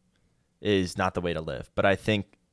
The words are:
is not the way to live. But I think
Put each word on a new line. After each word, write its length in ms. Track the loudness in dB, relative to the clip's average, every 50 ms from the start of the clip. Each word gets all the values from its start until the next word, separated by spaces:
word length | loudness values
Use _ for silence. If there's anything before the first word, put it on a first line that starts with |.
| _ _ _ _ _ _ _ _ _ _ _ _ -2
is 340 | 0 2 2 2 0 -2
not 160 | -2 -2 0 0
the 80 | -2
way 140 | -2 -2 -4
to 80 | -4 -6
live. 280 | -8 -8 -10 -10 -8 _
But 100 | 2 4
I 120 | 4 2
think 420 | 2 2 0 0 0 -2 -6 _ _ _ _